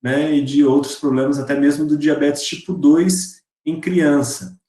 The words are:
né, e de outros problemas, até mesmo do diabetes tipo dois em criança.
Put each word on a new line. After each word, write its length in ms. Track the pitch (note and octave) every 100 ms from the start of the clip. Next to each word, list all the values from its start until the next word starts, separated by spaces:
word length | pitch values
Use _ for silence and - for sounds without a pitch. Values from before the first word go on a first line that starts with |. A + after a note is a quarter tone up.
né, 320 | B2 C#3 D#3
e 80 | D3
de 220 | C3+ C#3+
outros 320 | C#3 C#3 C#3 -
problemas, 420 | D3 C3 C3+ C#3
até 200 | C3+ C#3+
mesmo 260 | C#3+ D3 D3+
do 120 | D3
diabetes 460 | D3+ C#3+ C#3+ C#3+
tipo 300 | - - -
dois 680 | F3+ C#3+ D#3+ F#3 F3+ - - _ _ D3+
em 160 | E3
criança. 760 | F3+ F3+ D#3 C#3+ B2+ - - -